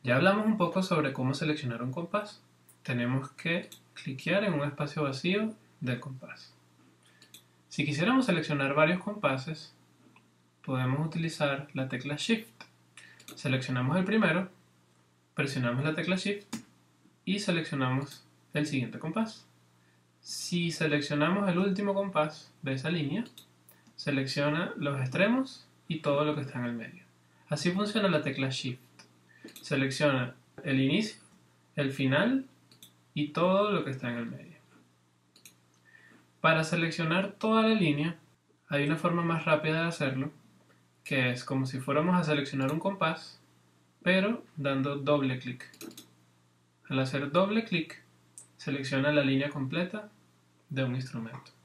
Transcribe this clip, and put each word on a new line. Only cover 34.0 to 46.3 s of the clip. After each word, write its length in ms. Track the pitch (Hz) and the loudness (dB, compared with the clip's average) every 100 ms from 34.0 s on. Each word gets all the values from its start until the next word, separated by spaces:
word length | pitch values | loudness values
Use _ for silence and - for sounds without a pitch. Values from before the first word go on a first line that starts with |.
| 120 | -4
en 80 | 120 | -6
el 80 | 117 | -8
medio. 320 | - - - _ - _ _ _ _ _ - - _ _ _ _ - - - _ _ | -10 -16 -20 _ -20 _ _ _ _ _ -20 -20 _ _ _ _ -20 -20 -20 _ _
Para 200 | 160 160 | 4 4
seleccionar 720 | 156 165 165 - 160 180 196 - | 2 0 0 0 0 2 0 -2
toda 240 | 220 220 | 2 4
la 120 | 220 | 4
línea, 440 | 214 165 143 160 - - _ _ _ _ | 4 4 4 0 -4 -16 _ _ _ _
hay 160 | 143 | -2
una 120 | 147 160 | 0 0
forma 260 | 170 170 | 0 2
más 240 | 170 165 170 | 0 0 2
rápida 340 | 151 156 160 | 2 2 0
de 80 | 165 | -2
hacerlo, 420 | 165 139 131 147 - _ _ _ _ _ _ | -2 -2 -2 -6 -8 _ _ _ _ _ _
que 280 | - 135 127 | -4 0 0
es 120 | 123 | -2
como 220 | - 135 | -4 -2
si 160 | 131 131 | -2 -4
fuéramos 360 | - 143 175 180 | 0 2 4 2
a 80 | |
seleccionar 480 | 156 147 139 139 135 | 2 0 0 -2 0
un 80 | 160 | 0
compás, 600 | 196 196 160 165 - - _ _ _ _ _ _ | -2 0 -2 -2 -10 -20 _ _ _ _ _ _
pero 420 | 180 190 202 240 - - | 2 4 4 -2 -6 -4
dando 400 | 139 135 139 143 | 0 0 0 -2
doble 420 | 139 147 135 123 | 2 4 4 -2
clic. 320 | 123 123 - - - - - _ _ | -6 -10 -14 -16 -18 -18 -20 _ _